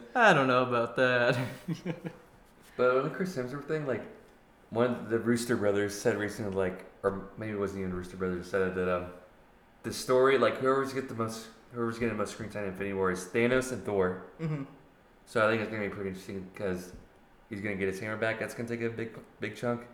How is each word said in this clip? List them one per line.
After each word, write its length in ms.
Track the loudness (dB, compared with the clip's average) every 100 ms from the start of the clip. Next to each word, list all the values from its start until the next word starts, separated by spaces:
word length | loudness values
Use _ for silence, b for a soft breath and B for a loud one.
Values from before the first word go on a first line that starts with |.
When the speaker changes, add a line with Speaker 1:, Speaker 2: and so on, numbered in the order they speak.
| -4
Speaker 1:
I 200 | 6 6
don't 140 | 8 6
know 160 | 4
about 340 | 4 2 0 2
that. 400 | 4 4 4 2 -2 -6 -8
Speaker 2:
<laughs> 1080 | -6 -6 -8 -10 -14 -20 -20 -20 -20 -14 2
Speaker 3:
But 200 | 4 4
on 60 |
the 60 | 0
Chris 260 | -2 -4 -4
Hemsworth 280 | -6 -8 -4
thing, 200 | -4 -2
like, 140 | -4 -6 -16 -20 -20 -20 -20 -6
one 200 | 0 0
of 180 | 0 -2
the 80 | 0
Rooster 360 | 2 2 2 2
Brothers 380 | 4 4 0 0
said 180 | 0 0
recently, 360 | -2 -4 -4 0
like, 300 | 0 -2 -12 -2
or 260 | -2 -2 -8 -10
maybe 160 | -6
it 60 | -2
wasn't 220 | -2 -2
even 120 | -4
Rooster 240 | -4 -8 -4
Brothers, 320 | -2 -2 -2
said 260 | 0 0 0
that, 180 | 0
um, 120 | 0 -2 -12 -20 -20 -20 -20 _ -10
the 100 | -8
story, 440 | -6 4 6 8 6
like, 200 | 4 4
whoever's 340 | 2 2 0
get 140 | -4 -6
the 80 | -4
most, 320 | -4 -4 -12 -20 -14
whoever's 220 | -4 -4 0
getting 100 | -2 0
the 40 |
most 80 | -4
screen 160 | -4 -8
time 140 | -6
in 60 | -6
Infinity 240 | -4 -4
War 180 | 0 2
is 140 | 0 -2
Thanos 460 | 2 4 4 0
and 120 | -4 0
Thor. 380 | 2 2 0 -10 -8
Speaker 1:
Mm-hmm. 220 | -4 -4 -6 -14 -20 _ -20 -20 -4
Speaker 3:
So 200 | 2 4
I 40 |
think 100 | 4
it's 100 | 0
gonna 120 | -4
be 60 | -4
pretty 200 | -4 -6
interesting 400 | -6 -8 -10 -10 -6
'cause 360 | -4 -4 -6 -16 -20 -20 -20 -20 -12
he's 120 | -8
gonna 140 | -4 -2
get 120 | -2
his 120 | -2
hammer 180 | -6 -2
back. 220 | -2 -2
That's 140 | -6
gonna 140 | -6 -6
take 120 | -4
a 80 | -4
big, 280 | -4 -8 -10 -20 -10
big 160 | -8 -4
chunk. 260 | -4 -4 -6